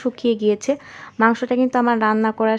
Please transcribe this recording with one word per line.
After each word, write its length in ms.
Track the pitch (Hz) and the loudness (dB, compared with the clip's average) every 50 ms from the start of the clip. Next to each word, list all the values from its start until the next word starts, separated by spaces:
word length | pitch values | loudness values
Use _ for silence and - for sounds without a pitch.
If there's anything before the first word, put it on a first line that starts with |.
শুকিয়ে 340 | - 254 240 - - 240 233 214 | -2 -6 -4 -2 -2 -2 0 0
গিয়েছে। 300 | 214 208 208 208 - - 285 285 - - - - - - - - | 2 0 0 0 -2 -4 -4 -4 -6 -18 -20 -20 -20 -12 -4 0
মাংসটা 320 | 220 226 233 - 247 240 247 247 | 2 2 2 0 -2 -2 0 0
কিন্তু 140 | 262 254 - 254 240 | 0 2 2 0 2
আমার 140 | 240 240 226 220 | 2 2 2 2
রান্না 260 | 214 214 214 220 220 220 - | 0 2 2 0 0 0 0
করা 160 | 226 220 220 | 0 0 0